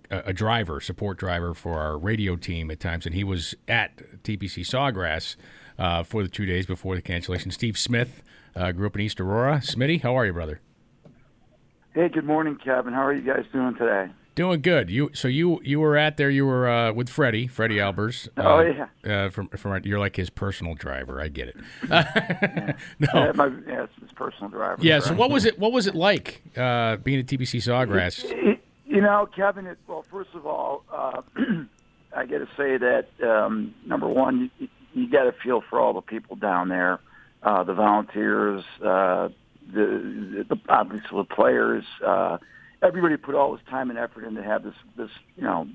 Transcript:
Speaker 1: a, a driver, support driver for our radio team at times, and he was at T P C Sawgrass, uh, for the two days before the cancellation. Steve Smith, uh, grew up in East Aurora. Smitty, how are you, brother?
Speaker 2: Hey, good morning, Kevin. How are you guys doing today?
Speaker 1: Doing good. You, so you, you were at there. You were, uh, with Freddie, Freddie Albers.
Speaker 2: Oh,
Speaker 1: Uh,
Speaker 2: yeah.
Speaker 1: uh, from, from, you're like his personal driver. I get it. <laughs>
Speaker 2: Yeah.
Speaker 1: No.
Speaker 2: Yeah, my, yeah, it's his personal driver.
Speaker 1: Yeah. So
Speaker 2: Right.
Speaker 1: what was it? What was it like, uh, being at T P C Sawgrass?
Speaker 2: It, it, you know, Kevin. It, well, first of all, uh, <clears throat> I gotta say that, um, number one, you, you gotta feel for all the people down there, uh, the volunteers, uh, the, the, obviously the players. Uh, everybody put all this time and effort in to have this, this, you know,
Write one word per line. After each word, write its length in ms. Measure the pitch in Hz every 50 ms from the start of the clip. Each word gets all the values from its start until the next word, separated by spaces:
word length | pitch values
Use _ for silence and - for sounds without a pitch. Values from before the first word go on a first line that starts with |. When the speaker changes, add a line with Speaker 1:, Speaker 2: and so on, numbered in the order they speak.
| _ -
Speaker 1:
a, 120 | 98 95 -
a 60 | 98 95
driver, 480 | 92 110 110 117 117 107 82 78 69
support 360 | - - 90 - 107 101 95
driver 380 | - - 92 87 87 85 87 82
for 240 | - - 85 85 78
our 180 | 78 78 78
radio 380 | 76 80 101 113 110 104 95 90
team 340 | 85 - - 87 82 80 80 78
at 80 | -
times, 260 | - 90 85 85 -
and 80 | 85 87
he 80 | 95 101
was 320 | 98 95 87 80 - - - - -
at 560 | 117 117 104 - - - - - - 95 -
T 120 | - 107
P 120 | 98 101 92
C 140 | - - 87
Sawgrass, 760 | - - 127 143 139 117 95 90 82 78 80 - - - - - - - - - - - -
uh, 240 | 85 90 85 85 85
for 220 | - - 110 98
the 40 | 90
two 160 | - - 104
days 220 | 95 90 90 92
before 300 | 90 92 - - 92 92
the 60 | 90 -
cancellation. 500 | - 90 87 87 - 90 87 - 95 87
Steve 260 | - - 117 107 -
Smith, 420 | - - 120 117 123 127 - - - - - - - - -
uh, 160 | 87 90 92 87
grew 160 | 87 101 104
up 80 | -
in 60 | 104 104
East 180 | 107 - -
Aurora. 380 | 92 92 101 113 123 135 156 147
Smitty, 440 | 123 - - 113 127 143 170 160 123
how 140 | 120 127
are 100 | 131 120
you, 60 | 101 87
brother? 280 | 85 82 78 76 - _ _ _ _ _ _ _ _ _ - - _ _ _ _ _ _ _ _ _ _ _ _ _ _ _ -
Speaker 2:
Hey, 140 | 156 170 175
good 160 | - 160 147
morning, 320 | 147 151 156 160 156 143
Kevin. 380 | - - 135 131 123 120 123 120
How 120 | 131 135
are 60 | 139 143
you 100 | 139 127
guys 220 | 127 135 135 117 - -
doing 240 | 135 127 127 117
today? 340 | - 120 117 107 98 95 90 - - _ _ -
Speaker 1:
Doing 260 | - 170 185 180 156
good. 300 | 131 180 175 147 107 85
You, 180 | 92 123 147 - -
so 140 | - - 131
you, 340 | 127 147 170 180 165 - -
you 160 | 131 139 151
were 160 | 156 151 147
at 220 | 147 151 151 147 -
there. 100 | 147 139
You 160 | 139 139 139
were, 240 | 135 131 127 123 123
uh, 240 | 117 120 117 113 107
with 160 | 117 123 120
Freddie, 380 | - - 147 123 110 107 120
Freddie 300 | 123 - - 110 113 110
Albers. 520 | 104 101 98 95 95 104 113 123 - - - -
Speaker 2:
Oh, 220 | - - - 151 156
Speaker 1:
Uh, 280 | 165 170 143 139 135 - _ _ -
Speaker 2:
yeah. 200 | 104 104 101 98
Speaker 1:
uh, 60 | 98
from, 180 | 87 - 98 -
from, 320 | - 95 - 101 98 95 90
you're 140 | 104 101 101
like 160 | 101 98 -
his 140 | - 92 85
personal 460 | - - - 98 92 - 87 85 82
driver. 480 | 71 - 69 67 67 65 64 65 65 76
I 60 | 78
get 200 | 71 69 62 60
it. 80 | - - - - -
<laughs> 160 | - - 135
Speaker 2:
Yeah. 840 | - 170 151 - - 226 - - - - - - - - - - 143 - - - - -
Speaker 1:
No. 100 | 151 143 -
Speaker 2:
Yeah, 180 | 170 127 120 -
my, 120 | - 143 139 127 - -
yeah, 180 | 131 127 123 123
it's 100 | - - -
his 140 | - - -
personal 380 | - - - - - - 101
driver. 260 | - 104 104 95 92 - -
Speaker 1:
Yeah. 160 | 160 156 147
So 120 | 135 139
Speaker 2:
Right. 80 | 165 190
Speaker 1:
what 100 | 240 269
was 160 | 285 269 196
it? 120 | 226 - -
What 140 | 196 220 247
was 140 | 254 196
it 80 | 196 190
like, 480 | 165 170 202 202 143 - - - - - - -
uh, 420 | 123 127 127 120 120 117 113 110
being 220 | 101 - 131 139 135
at 100 | 127 131
T 100 | 139 131
P 80 | 127
C 120 | 123 - 120
Sawgrass? 640 | 107 123 120 123 127 110 101 95 90 90 - - -
Speaker 2:
It, 60 | - - - 370
it, 180 | - - - _ _ _ _ _
you 160 | 277 294 202
know, 260 | 202 208 202 208 208 202 -
Kevin. 320 | 185 196 202 196 196 190
It, 120 | 180 170 - _
well, 160 | - 180 156 156 -
first 240 | 175 196 185 - -
of 100 | 170 143
all, 400 | 151 151 151 143 135 139 143 - - -
uh, 300 | 143 135 131 127 127 131 _ -
<clears throat> 300 | - 262 269 208 165 143 - _ _ _ _ _ _ _ - -
I 120 | 135 131
gotta 220 | 123 147 147 135 - - -
say 180 | 143 139 131
that, 320 | 127 120 123 123 120 - - _ - -
um, 520 | 117 113 107 107 107 110 110 107 - - - -
number 200 | - 120 120 -
one, 440 | 135 - 131 131 127 131 123 127 127 _ -
you, 100 | 131 127 _ _ - _ -
you 160 | 127 127 120
gotta 240 | 131 139 131 123 120
feel 300 | - - 120 127 110 -
for 180 | - 117 120
all 140 | 123 113 107
the 80 | - -
people 340 | - 113 113 110 - 95
down 320 | 101 107 104 92 90 90 92
there, 320 | 90 90 90 90 92 - - - - - - - _ _ -
uh, 220 | 104 104 95 90
the 80 | 90 95
volunteers, 920 | 87 107 104 104 107 104 - - 104 107 107 104 107 104 104 101 95 90 - - - -
uh, 480 | 101 92 95 95 92 90 92 92 92 92 _ _ _ _ - - - 95
the, 720 | 104 104 101 104 104 - 101 101 107 104 92 95 98 -
the, 120 | - - - - -
obviously 480 | - 123 104 90 104 104 - - -
the 80 | 101 98
players. 600 | - - - 107 131 127 120 113 113 117 113 107 - - - -
Uh, 320 | 98 95 95 92 90 85 87 - - - - - - _ - -
everybody 340 | 185 165 185 175 165 151
put 180 | 143 - 139 139
all 180 | 143 139 139 139
this 120 | 127 - -
time 200 | 131 131 131 127
and 100 | 120 117
effort 240 | 120 113 - 113 110
in 120 | 117 107
to 80 | 110 98
have 200 | 104 107 - 104
this, 120 | 104 - - - - -
this, 140 | 120 117 - - - _ _ _
you 80 | - 180
know, 240 | 107 92 85 78 - -